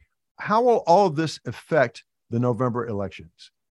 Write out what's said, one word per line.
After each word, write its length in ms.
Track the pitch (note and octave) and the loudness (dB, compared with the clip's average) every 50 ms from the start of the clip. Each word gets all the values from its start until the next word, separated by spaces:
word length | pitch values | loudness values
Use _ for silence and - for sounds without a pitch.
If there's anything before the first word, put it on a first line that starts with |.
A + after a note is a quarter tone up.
| _ _ _ _ _ _ _ | _ _ _ _ _ _ _
How 240 | - - E3 G#3 A3+ | -12 -6 -2 0 2
will 220 | B3 B3 A3+ G3 - | 4 4 2 2 4
all 220 | E3 E3+ G3 G#3 | 4 4 4 4
of 80 | F#3 D3 | 2 0
this 240 | D3 D#3+ D3 - - _ | -2 -4 -4 -6 -10 _
affect 560 | B2+ A2 - - _ E3 D3+ C3 A#2 - - _ _ _ _ _ _ | -12 -12 -12 -8 _ 2 2 2 2 0 -10 _ _ _ _ _ _
the 100 | A#2 A#2 | -4 -2
November 460 | B2 B2 B2 G2+ B2+ B2+ A2 A#2+ A#2 | 0 0 0 0 -2 -2 -2 -4 -6
elections? 640 | A#2+ G#2+ G2+ G2+ F#2 - - E2+ E2 _ _ - - _ _ _ _ | -6 -6 -6 -6 -8 -10 -14 -20 -20 _ _ -20 -20 _ _ _ _